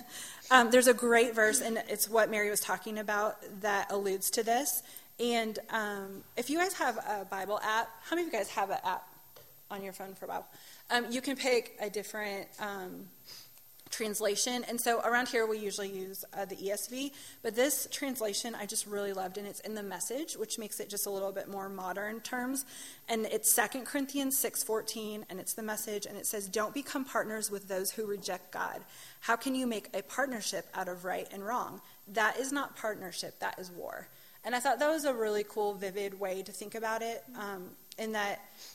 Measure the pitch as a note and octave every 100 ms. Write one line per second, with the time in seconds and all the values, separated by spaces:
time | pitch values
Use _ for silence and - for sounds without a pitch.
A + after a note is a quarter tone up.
0 | - - - - - B3+ A#3 B3 B3 A#3
1 | A#3+ A#3 A#3+ A3 G#3+ - A3+ A3+ - G#3
2 | G3+ A3+ G#3+ G#3+ G#3 G3+ - F#3 A3 G#3+
3 | G#3+ G#3 G#3+ - - G3 G#3 G3+ - G3+
4 | G3+ F#3+ - - A3 A#3 D4 - - -
5 | - - A#3+ A#3 A3 G#3 - A3 G#3 G3+
6 | F#3+ G3 - - B3 D#4+ F#4 - C#4+ A3+
7 | - G#3 G3 G3 F#3+ G#3 G#3+ A3 A3+ -
8 | - E4+ E4 A3 G3+ - G3 F3+ - F#3
9 | - - - - - - - G3+ G3 F#3
10 | G3 F#3 F3+ - - - - - - A#3+
11 | A#3+ B3 C#4 C4 C4+ B3 - - G#3 G#3
12 | G3 G#3+ G#3 G3 - - G#3 G3+ F3+ F3
13 | F#3+ - - - - - - - - -
14 | A3 G3+ G#3 G3+ B3 B3 - A#3 B3 A#3
15 | A3 A#3+ B3+ A#3+ A3 A3 G#3 F#3+ G3 F#3+
16 | F#3 G3 - G3+ G3 G3 F#3+ G3+ - B3+
17 | C#4 - - - A#3 G#3+ C#4+ C#4+ - -
18 | C#4 B3 A3 G3+ A#3+ A3+ G#3 G#3+ G#3 G3+
19 | G3+ F#3+ F#3 G3 G3+ F#3+ - G#3+ G3+ F3+
20 | - B3 E4 - A3 - G#3 - G#3 G3+
21 | G#3 G3 G3 F#3+ - G3 G3 G3 F#3 F#3
22 | G#3 A3+ - B3 B3 C4+ - - - -
23 | - A3+ G#3+ G#3+ - - G#3+ C4 A3+ C#4+
24 | C4+ C#4 C4+ C4+ A#3 - - A3 - A3+
25 | G#3+ G#3+ - F#3 - - A3 G#3+ A3 G#3
26 | G3+ G3+ - G#3+ G3 G#3+ G#3 C#4+ C#4 C#4+
27 | C4 A3+ G#3+ A3 G#3 G3+ F#3+ F#3+ G3+ -
28 | G#3+ G3+ F#3+ F#3 - F#3 F#3 - - -
29 | - - - A#3 C4+ C4 B3+ G#3+ - G3
30 | G3+ - C4+ A#3 - F#3 - F#3 F3+ F3+
31 | F3+ F3+ - G3 G3 A#3+ - G3 - -
32 | - G#3 G#3+ - C4+ C#4+ C4+ - A3 F#3
33 | F3+ - F3+ - G3 - F#3 E3+ - -
34 | - - - - A3 B3 C4+ A#3+ D4 D#4+
35 | C#4+ A#3+ A3 G#3 G#3 A3 G#3 G3 G3 F#3+
36 | G3 F#3+ G3 F#3+ F#3+ G3 G#3 A3+ A3 A3+
37 | A3+ A3+ - A#3+ G3+ G3 F#3 - - -
38 | A3 G#3+ G3+ F#3+ - - -